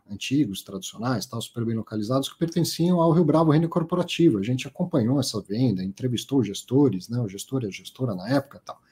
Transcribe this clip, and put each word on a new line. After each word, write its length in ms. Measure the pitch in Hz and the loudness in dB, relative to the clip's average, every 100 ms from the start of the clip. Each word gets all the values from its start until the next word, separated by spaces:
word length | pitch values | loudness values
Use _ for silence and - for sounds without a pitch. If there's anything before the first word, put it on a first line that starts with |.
| - | -16
antigos, 520 | 101 - 139 113 95 | -12 -2 0 0 -4
tradicionais, 640 | - 98 - - 120 120 | -10 -12 -12 -6 -4 -4
tal, 160 | - 117 | -4 -10
super 240 | - - | -8 -6
bem 120 | 113 113 | -4 -4
localizados, 520 | 107 107 107 131 139 | -6 -6 -2 -2 -2
que 80 | - | -4
pertenciam 640 | 165 175 160 - 170 180 | -2 0 -2 0 2 4
ao 120 | 165 | 4
Rio 120 | 165 | 4
Bravo 280 | 156 156 160 | 4 6 6
Renda 160 | 156 165 | 4 2
Corporativa. 720 | 175 165 180 175 - 170 104 | 0 0 -2 -2 4 4 4
A 20 | |
gente 240 | 101 127 - | 0 -4 -4
acompanhou 540 | - 180 156 110 143 | -6 -2 0 2 2
essa 200 | - 104 | 0 -4
venda, 440 | - 110 127 95 | -4 0 0 0
entrevistou 560 | 95 98 123 113 - 139 | -4 -4 -4 -4 0 0
os 80 | 101 | 0
gestores, 600 | 95 - 127 139 95 92 | -4 0 4 4 2 -4
né, 120 | 120 | -4
o 80 | 110 | -4
gestor 340 | 98 - 135 | -8 -8 -6
e 60 | 110 | -6
a 20 | |
gestora 420 | 92 - - 127 90 | -8 -14 -6 -6 -4
na 120 | 208 | -2
época, 320 | 277 - 196 | -2 -2 -10
tal. 160 | - - _ | -18 -18 _